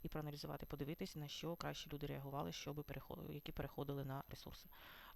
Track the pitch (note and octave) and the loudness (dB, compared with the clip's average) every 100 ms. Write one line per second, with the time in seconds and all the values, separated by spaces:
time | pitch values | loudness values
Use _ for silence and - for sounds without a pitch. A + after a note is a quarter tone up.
0 | E3 D#3+ D3+ D3 D3 D3 - C#3+ C#3+ E3 | 0 2 2 0 0 0 0 2 2 2
1 | F#3+ D3+ D3 - D#3+ E3+ D3 D3 D#3+ D3 | 0 0 -2 2 2 2 2 2 0 0
2 | C#3+ C#3 C#3 C#3 E3+ D#3 D3+ D3 D3 C3+ | 2 0 2 2 2 0 0 0 0 -2
3 | - - D3 D3 - - C#3 - C#3+ C#3 | -2 -2 -2 -2 0 0 2 2 2 2
4 | C#3 C3+ - - - - - - - - | 2 0 -2 -6 -6 -8 -10 -12 -12 -10
5 | - | -10